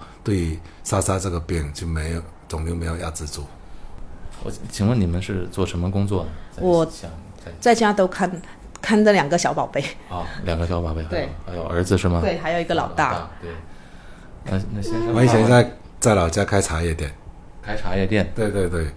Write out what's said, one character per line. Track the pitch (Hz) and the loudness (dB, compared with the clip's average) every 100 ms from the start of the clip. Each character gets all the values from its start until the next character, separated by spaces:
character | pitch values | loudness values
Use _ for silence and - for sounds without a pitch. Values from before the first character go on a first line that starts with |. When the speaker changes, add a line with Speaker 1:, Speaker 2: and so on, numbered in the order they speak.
| - - | -12 -8
Speaker 1:
对 | - 98 82 78 - - | -2 0 0 -4 -10 -12
莎 | - 98 | -2 0
莎 | 92 95 | 2 0
这 | 92 | -2
个 | 85 | -4
病 | 82 85 73 | -2 -2 -4
就 | 73 85 | -6 -4
没 | 80 78 | -4 -2
有， | 85 80 - - | -6 -8 -16 -10
肿 | 80 | -6
瘤 | 80 | -4
没 | 85 82 | -4 -4
有 | 85 | -4
压 | 82 | -6
制 | 80 76 | -8 -8
住。 | - 71 - - - - - - - - - | -8 -10 -14 -14 -12 -12 -10 -12 -10 -12 -8
Speaker 2:
我 | - 101 98 | -8 -8 -8
请 | - 104 | 0 2
问 | 120 | 2
你 | 90 | 2
们 | 87 | 0
是 | 95 95 90 | -2 -4 -4
做 | - 90 | -2 -2
什 | 87 | 0
么 | 90 | 0
工 | 98 98 | 0 0
作 | 95 | 0
的？ | 80 78 - - | -2 -8 -12 -2
在 | |
Speaker 3:
我 | 180 170 160 | 2 4 2
Speaker 2:
想， | - 85 82 - - | -4 -14 -14 -16 -16
在 | - - | -16 2
Speaker 3:
在 | 240 | 4
家 | 233 214 | 6 4
都 | 208 185 | 4 2
看， | - 185 175 - - - - | 2 -2 -2 -10 -16 -18 -8
看 | - 214 | 2 6
着 | 214 | 8
两 | 196 143 | 6 4
个 | 175 | 2
小 | 131 | 2
宝 | 147 127 | 0 -2
贝。 | 135 135 - - | -2 -4 -8 -10
Speaker 2:
哦， | 90 85 - | -8 -6 -4
两 | 95 82 | -2 0
个 | 85 | 0
小 | 87 | 0
宝 | 82 | 0
贝， | 80 | -4
Speaker 3:
对。 | 80 175 78 78 - | -2 -4 -4 -8 -8
Speaker 2:
还 | |
有， | 87 | -6
还 | 80 | 0
有 | 87 | 0
儿 | |
子 | 92 92 | 4 4
是 | 92 | 4
吗？ | 85 | 2
Speaker 3:
对， | - 165 | 2 0
还 | 160 | -2
有 | 170 | -2
一 | |
个 | 170 | 0
老 | 165 131 | 0 0
大。 | - 139 | 2 2
Speaker 2:
老 | 98 | 0
大， | 80 - | -6 -12
对。 | 87 82 - - - - - - - - | -12 -12 -14 -16 -18 -18 -18 -18 -18 -14
那， | - 95 101 | -6 -4 -4
那 | 104 | -4
先 | 101 | -2
生 | 113 - | -2 2
Speaker 1:
我 | 113 | 4
以 | 123 | 6
前 | 113 113 | 6 8
在， | 123 113 - - - | 6 6 -2 -18 0
在 | 120 | 4
老 | 101 82 | 4 4
家 | 101 | 2
开 | 98 98 | 2 2
茶 | - 80 | 2 0
叶 | 85 | 0
店。 | 80 71 - - - - - | -2 -6 -8 -16 -18 -18 -14
Speaker 2:
开 | 104 107 | -6 -4
茶 | 90 | 0
叶 | 95 | 2
店？ | 95 107 82 | 2 2 0
Speaker 1:
对， | - 104 | 0 0
对， | 98 90 | 0 0
对。 | 85 78 | 0 -2